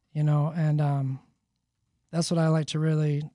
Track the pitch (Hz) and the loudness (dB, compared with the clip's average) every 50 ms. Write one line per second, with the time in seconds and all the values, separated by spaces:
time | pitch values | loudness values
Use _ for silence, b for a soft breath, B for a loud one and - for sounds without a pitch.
0 | _ _ - 151 151 151 147 147 143 156 160 175 156 151 151 151 151 143 143 139 | _ _ -4 -2 0 2 2 2 2 0 -2 0 0 0 2 2 0 0 0 0
1 | 135 135 135 135 - _ _ _ _ _ _ _ _ _ _ _ _ _ _ _ | -2 -4 -4 -8 -10 _ _ _ _ _ _ _ _ _ _ _ _ _ _ _
2 | _ _ - 165 170 - 180 165 160 160 160 160 156 - - 156 156 160 156 156 | _ _ -4 -4 -2 0 0 0 2 2 2 0 0 -2 -4 -2 0 0 0 2
3 | 156 151 147 143 147 147 _ | 0 0 0 -2 -4 -8 _